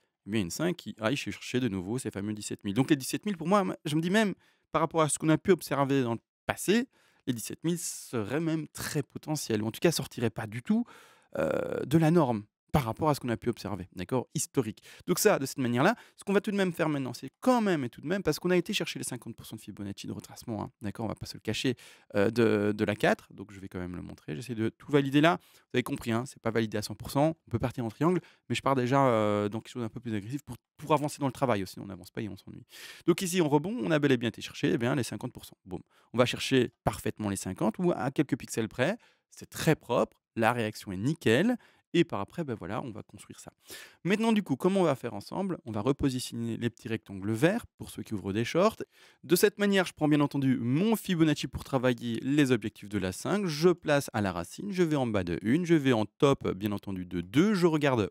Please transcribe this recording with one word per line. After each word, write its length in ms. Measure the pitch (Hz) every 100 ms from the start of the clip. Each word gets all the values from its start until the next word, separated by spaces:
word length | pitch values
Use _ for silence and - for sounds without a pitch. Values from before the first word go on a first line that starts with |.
| _ _ -
eh 60 |
bien 100 | 110
une 80 | 85
cinq 280 | - 90 85
qui 180 | - -
aille 180 | 110 143
chercher 420 | - 95 - 127
de 80 | 127
nouveau 320 | 95 90 120
ces 100 | 107
fameux 240 | 101 104
dix-sept 300 | 107 - 107
mille. 100 | 101
Donc 160 | 98 131
les 60 | 147
dix-sept 320 | 127 139 208
mille, 100 | 180
pour 100 | 160
moi, 160 | 202 190 - 160
je 100 | 151
me 60 |
dis 80 | 170
même, 240 | 202 208 170 _ _ _
par 100 | 156
rapport 200 | 160 165
à 80 | 156
ce 100 | -
qu'on 100 | 160
a 80 | 156
pu 140 | -
observer 500 | 175 - 139 135 139
dans 120 | 120
le 80 | 117 _ _ -
passé, 400 | 104 - 220 247 _ _ _ -
les 60 |
dix-sept 300 | 120 - 110
mille 140 | 160 175
seraient 600 | - - - 123 101 139
même 280 | 165 160 151
très 340 | - - 151
potentiels, 580 | - - - 151 - 110
ou 60 | 107
en 40 |
tout 100 | -
cas 100 | 175
sortiraient 400 | 156 135 - 117
pas 160 | - 104
du 160 | 117
tout, 220 | - 214 240 - - _ _ -
euh, 460 | 78 - - - -
de 120 | 156
la 100 | 156
norme 340 | 175 135 110 107 _ _
par 140 | 151 117
rapport 220 | 113 156
à 60 |
ce 60 | 139
qu'on 100 | 123
a 80 | 113
pu 120 | 123
observer, 380 | 110 95 98 90 92
d'accord, 320 | 90 127 -
historique. 480 | - - - 110 - - - -
Donc 140 | 175
ça, 180 | 214 170
de 80 | 135
cette 140 | -
manière-là, 360 | 123 120 165 240 - -
ce 60 |
qu'on 100 | -
va 80 | 196
tout 80 | 208
de 60 | 202
même 180 | 190
faire 160 | 165 156
maintenant, 240 | 143 127
c'est 160 | 123 135 -
quand 220 | - 247
même 220 | 208 165
et 60 | 123
tout 120 | -
de 60 | 139
même, 160 | 196
parce 160 | 170 147
qu'on 100 | 175
a 80 | 180
été 160 | 170
chercher 240 | 202 170 139
les 80 | 127
cinquante 300 | 123 120 113
pour 100 | -
cent 100 | 110
de 60 |
Fibonacci 460 | - 101 101 101 104
de 40 |
retracement, 520 | 101 - - - 104
hein, 80 | 98 -
d'accord, 240 | 104 - 110
on 20 |
va 60 |
pas 140 | 92 -
se 80 | -
le 40 |
cacher, 360 | - 107 139 120 - - - 104
euh, 160 | 101
de, 400 | 117 110 107 104 107
de 80 |
la 120 | 101 104
quatre, 360 | 160 160 -
donc 200 | 107 101
je 80 | 98
vais 80 | 95
quand 100 | 95
même 180 | 90 87
le 60 |
montrer, 340 | 87 85 - 101
j'essaie 200 | 127 113
de 140 | 110
tout 220 | - -
valider 300 | 143 139 143
là, 160 | 160 180
vous 360 | _ _ _ 127
avez 80 |
compris, 280 | 127 139 117
hein, 120 | 113 135
c'est 160 | -
pas 80 | 117
validé 260 | 113 113 107
à 60 |
cent 140 | - 107
pour 160 | -
cent, 260 | 139 156 160 -
on 60 |
peut 80 | 117
partir 260 | 127 - 113
en 40 |
triangle, 320 | - 156 180 - _ -
mais 60 | 120
je 80 |
pars 100 | 135
déjà, 320 | 135 123 139 135
euh, 440 | 113 107 104 104
dans 100 | 110
quelque 120 | -
chose 100 | 127
d'un 60 | 110
peu 100 | 123
plus 160 | 120 107
agressif 260 | 101 143
pour, 140 | - 123 _ -
pour 160 | 147
avancer 260 | 151 147 -
dans 80 | 139
le 40 |
travail 300 | - 131 107
aussi, 180 | 92 -
on 60 | 98
n'avance 240 | 90 95
pas 140 | -
et 60 | 107
on 80 | 95
s'ennuie. 280 | - - - - - - -
Donc 160 | 175
ici, 180 | 180 185
on 100 | 156
rebond, 280 | 151 165 240
on 80 | 196
a 80 | 156
bel 140 | 143
et 40 | 127
bien 120 | 117
été 120 | -
chercher, 300 | - - 143
eh 40 | 160
bien, 160 | 117 147
les 80 |
cinquante 280 | 113 107 127
pour 140 | - -
cent. 120 | - -
Bon, 140 | 87 - _ _
on 60 | 117
va 80 | 123
chercher 460 | 120 - 131 120 _
parfaitement 460 | - - 120 - 104
les 60 | 95
cinquante 400 | 95 92 202 208
ou 140 | 175
à 180 | - 127
quelques 260 | - 139 139
pixels 320 | - - 110
près, 300 | - 135 233 _ _ _
c'est 180 | - -
très 240 | - - 151
propre, 420 | - 127 220 _ _ -
la 180 | 113
réaction 380 | 120 107 - -
est 60 | 92
nickel, 580 | 120 170 117 117 220 247 _ _ _ 170
et 80 |
par 160 | 165 107
après, 240 | 98 -
ben 120 | 151 110
voilà, 260 | 85 117
on 80 | 147
va 140 | 104
construire 360 | - 104 - -
ça. 140 | - - - - - _
Maintenant, 280 | 165 208 226
du 100 | 214
coup, 140 | - 135
comment 240 | 180 196
on 60 | 170
va 100 | 135
faire 180 | 120
ensemble ? 460 | 104 - - 196 165 -
On 60 |
va 100 | 107
repositionner 760 | 110 143 143 127 - 120 117 110
les 140 | 117
petits 160 | - 110
rectangles 440 | 110 - 98 98
verts 360 | 110 156 226 - -
pour 140 | 117
ceux 100 | -
qui 140 | 110 104
ouvrent 180 | 95
des 100 | 98
shorts. 340 | 117 160 208 - - _ - _
De 120 | - 180
cette 240 | 208 202
manière, 260 | 208 196 175
je 80 |
prends 140 | - 151
bien 120 | 147
entendu 380 | 143 147 135 123
mon 380 | 117 139 214 220
Fibonacci 500 | - 175 160 147 143
pour 180 | -
travailler 560 | - 135 127 120 117 113
les 280 | 127 147 139
objectifs 380 | 120 107 - 104
de 80 | 101
la 140 | 92
cinq. 340 | 95 127 196 190
Je 240 | 147 175
place 400 | 170 156 143 -
à 100 | 113
la 100 | 101
racine, 400 | 87 - - 196
je 100 | 185
vais 140 | 170 151
en 100 | 120
bas 180 | 104
de 140 | 85 82
une, 220 | 107 147 170
je 100 | 165
vais 180 | 135
en 120 | 117 107
top, 460 | _ 139 135 - 92
bien 160 | 104
entendu, 340 | 101 - 95 90
de 160 | 90
deux. 320 | 87 123 202
Je 140 | 202 170
regarde 420 | 156 143 127 95